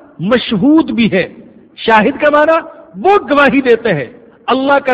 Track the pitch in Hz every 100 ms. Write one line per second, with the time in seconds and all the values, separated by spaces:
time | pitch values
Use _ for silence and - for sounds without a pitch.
0 | - - 175 247 - 214 233 311 254 226
1 | 220 196 131 - - - - - - 220
2 | 233 277 294 294 302 330 - - - 180
3 | 233 403 254 285 277 269 254 226 233 160
4 | 120 - - _ - 254 269 277 269